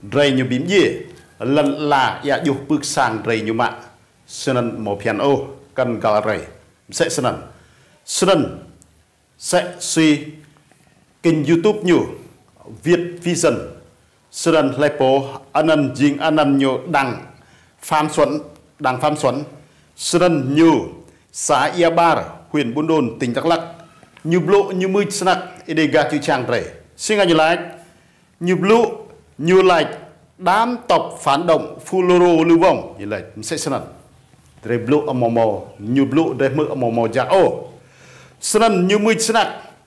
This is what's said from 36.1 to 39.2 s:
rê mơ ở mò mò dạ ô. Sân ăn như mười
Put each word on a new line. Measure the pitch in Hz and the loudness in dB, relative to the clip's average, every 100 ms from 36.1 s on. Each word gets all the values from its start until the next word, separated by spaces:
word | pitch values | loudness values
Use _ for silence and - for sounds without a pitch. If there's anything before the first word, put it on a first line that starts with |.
| 135 160 127 | 0 0 0
rê | 135 | -2
mơ | 135 151 | 0 -2
ở | 139 | -2
mò | 123 | -2
mò | 113 113 | -2 -2
dạ | 120 | -2
ô. | 127 190 151 - - - _ _ - - - _ | 0 2 2 0 -12 -20 _ _ -20 -20 -20 _
Sân | - 214 | -2 2
ăn | 226 196 180 | 2 2 2
như | 208 | 2
mười | 214 226 | 2 0